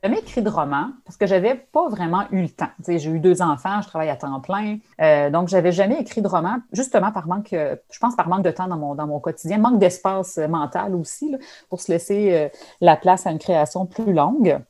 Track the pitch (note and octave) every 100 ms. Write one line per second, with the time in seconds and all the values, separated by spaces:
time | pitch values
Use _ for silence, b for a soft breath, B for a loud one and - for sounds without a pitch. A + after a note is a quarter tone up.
0 | G3 G4 - - G#3 G#3+ C#3+ C#3+ G3 -
1 | - - G3+ F#3+ F#3+ B3+ - D4+ E4 G3+
2 | E3+ F3+ G3+ F#3+ E3+ - D#3+ - E3+ E3+
3 | D3+ D#3+ F3 F3+ F3 C#3+ F#3 G3+ G3+ E3
4 | D#3 C#3 C#3+ C3+ C3 G3 G#3+ G#3+ b _
5 | D#3+ D3 C#3+ D#3 F3 F#3 F3 F3 G3 D4
6 | - - G3 F3 E3+ A#3 - F#3+ C4 A3+
7 | G#3+ G#3+ D#3 F#3 G#3 F3 D3 C#3+ _ -
8 | A#3 A#3+ E3 F3+ F3+ - F#3 E3+ D3 C#3+
9 | D3+ D3 E3 D#3+ D#3+ G3+ A3+ A#3+ F#3 F3
10 | F#3+ F#3+ F#3 - D#3 E3 C#3+ F3 G3+ F#3
11 | D#3+ - D4+ C4+ C4+ B B F3+ - E3+
12 | E3 G3+ G#3 F3 D3 B B B F3 D#3
13 | F#3 F3+ - D#3+ - E3+ D3+ F#3 F#3 -
14 | A3+ E3+ D3 C#4 G3+ C#3 B2